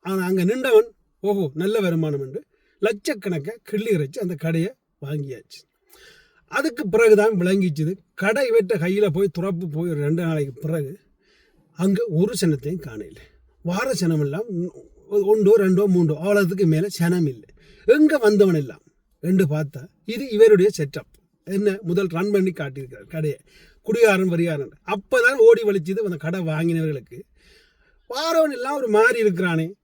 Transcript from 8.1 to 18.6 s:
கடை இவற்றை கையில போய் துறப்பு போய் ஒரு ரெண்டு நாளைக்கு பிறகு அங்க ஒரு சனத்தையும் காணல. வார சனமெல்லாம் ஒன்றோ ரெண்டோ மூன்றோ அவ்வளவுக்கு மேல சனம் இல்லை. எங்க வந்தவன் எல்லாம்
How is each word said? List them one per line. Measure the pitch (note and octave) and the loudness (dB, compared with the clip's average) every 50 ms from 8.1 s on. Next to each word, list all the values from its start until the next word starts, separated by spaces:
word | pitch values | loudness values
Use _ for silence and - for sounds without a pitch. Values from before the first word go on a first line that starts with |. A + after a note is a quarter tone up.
| _ | _
கடை | - F#3 G3+ A3 C4+ C#4 | -4 -2 -2 0 0 0
இவற்றை | - A4 - G3+ F3+ A#3 F3 | 2 2 0 2 0 -2 -2
கையில | D#3+ F3 F#3+ G3+ G#3 G3 | -2 -2 0 2 0 0
போய் | C#3+ F3+ G3+ F#3+ | 2 0 -2 -2
துறப்பு | - E3+ F3 G3 F#3 E3 F#3 E3 | -2 -4 -4 -4 -4 -6 -6 -8
போய் | D3 D#3 E3+ F3 | -6 -6 -4 -4
ஒரு | D#3+ D3 | -4 -2
ரெண்டு | D3 D3 D#3+ E3+ | -2 -2 -2 -2
நாளைக்கு | F3 E3 D#3+ D#3 C#3+ C#3 B2+ - | -2 -2 -2 -2 -4 -6 -8 -10
பிறகு | - D3+ E3 D#3+ C#3+ C3 F3 - _ _ _ _ _ _ _ _ _ _ _ _ _ _ _ | -6 -6 -4 -4 -6 -8 -10 -16 _ _ _ _ _ _ _ _ _ _ _ _ _ _ _
அங்க | - E3+ G3 G3 G3 A#3+ A3+ | -2 0 0 0 0 -2 -2
ஒரு | E3 D#3 F#3 G#3+ - - | 0 0 0 0 0 -2
சனத்தையும் | - E3+ D3+ C3+ C3+ D3 F3+ F3 - | 0 0 0 -2 -4 -8 -8 -8 -10
காணல. | - A2 G#2 G2 - - - - _ _ _ _ _ _ _ | -12 -12 -12 -14 -14 -18 -20 -20 _ _ _ _ _ _ _
வார | _ E3+ F3 G3+ B3 C4+ B3 D#3 | _ -6 -4 -4 -2 -4 -2 -2
சனமெல்லாம் | F3+ E3 E3 D3+ D3 C#3 C#3+ F#3 A3+ A#3+ G3 E3+ F3 F3+ - - - - _ _ _ - | 0 0 0 0 -2 -2 -4 -6 -8 -6 -6 -6 -6 -8 -10 -16 -20 -20 _ _ _ -2
ஒன்றோ | G3+ G#3 F#3+ G3 G#3+ A3 G#3 G3 A3 | 0 2 4 4 4 4 6 6 6
ரெண்டோ | A3 G3 F#3+ F#3 F3 G#3 | 6 6 4 4 2 4
மூன்றோ | G3+ F3+ F3+ E3+ D#3 D3+ | 4 4 2 2 2 0
அவ்வளவுக்கு | C#3+ E3 G3 G3+ G#3 G3 E3+ G3 F#3+ G3+ | -2 0 2 2 2 2 0 0 0 2
மேல | E3 D#3 D#3 F3+ G#3 - - | 2 2 2 0 -4 -2 -2
சனம் | E3+ E3+ F3+ F3+ E3 C#3+ | 0 0 2 0 0 -2
இல்லை. | B2+ A2 - _ - _ _ _ - _ _ | -4 -8 -16 _ -20 _ _ _ -20 _ _
எங்க | G3 B3 D4+ D#4 D4+ D#4+ C#4 | 2 4 6 6 4 4 4
வந்தவன் | A#3 G#3 G#3+ G3 G3+ F#3+ F3 | 4 4 4 6 4 4 4
எல்லாம் | D#3 | 0